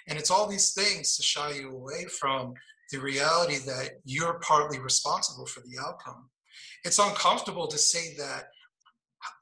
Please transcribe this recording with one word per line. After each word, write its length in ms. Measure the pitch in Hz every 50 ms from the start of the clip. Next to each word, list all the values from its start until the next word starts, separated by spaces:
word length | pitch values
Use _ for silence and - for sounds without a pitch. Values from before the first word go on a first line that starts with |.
| - -
And 100 | 151 151
it's 140 | - -
all 160 | 180 196 214 202
these 260 | 202 190 - - -
things 420 | 190 202 208 190 165 151 - - -
to 60 | -
shy 280 | - - 147 147 147
you 180 | 143 139 135 131
away 360 | 131 131 127 135 147 170 175 170 - -
from 340 | 151 139 135 131 127 123 123 - - - - _ _ -
the 60 | 143 135
reality 580 | 131 139 135 139 143 156 165 170 175 170 147 135 131 135
that 320 | 131 127 131 151 - - -
you're 340 | 135 131 151 170 170 165 170
partly 400 | - - 160 151 147 143 143 127
responsible 680 | 127 127 - - - 147 165 185 - - - 127 127
for 140 | - - 127
the 160 | 117 123 123 127
outcome. 500 | 139 156 175 - - 131 123 120 123 _ _ _ _ _ - - - - - - -
It's 140 | 175 165 -
uncomfortable 680 | 202 202 - - - 175 208 240 - 202 165 175 165 151
to 100 | 151 151
say 380 | - - - 170 165 165 - 147
that 280 | 143 135 135 135 - - - _ - _ _ _ _ - _ _ _ _ _ _ - - - -